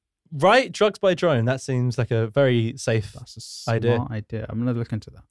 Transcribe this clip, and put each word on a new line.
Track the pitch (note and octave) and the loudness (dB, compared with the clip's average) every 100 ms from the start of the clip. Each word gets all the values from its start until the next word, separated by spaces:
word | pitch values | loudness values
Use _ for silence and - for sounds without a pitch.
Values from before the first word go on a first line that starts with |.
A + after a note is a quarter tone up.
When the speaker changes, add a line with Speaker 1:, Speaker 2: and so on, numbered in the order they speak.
| _ _ _ | _ _ _
Speaker 1:
Right? | D3+ F3 A#3+ A#3+ | 0 4 4 4
Drugs | - G#3 G3+ | 2 0 2
by | G3 | 0
drone. | F3+ F3 C3 A2+ | 2 2 2 2
That | C3 | -2
seems | - B2+ B2 A#2 | -2 -2 0 -2
like | A2+ | 0
a | A#2 A2+ | 0 0
very | C#3 C#3 A#2+ A2+ B2+ | 2 4 4 0 -4
safe | - A2+ G2+ | -2 -2 -2
Speaker 2:
That's | - - - - - - | -10 -20 -18 -18 -10 -4
a | |
Speaker 1:
idea. | A2+ A#2 A#2+ | -2 0 0
Speaker 2:
smart | A#2+ | -2
idea. | A2+ G#2+ A2 A2 | -8 -8 -10 -8
I'm | A2 | -4
gonna | B2 A#2 | -2 -2
look | A#2 | -4
into | A2 - | -8 -10
that. | - - | -20 -20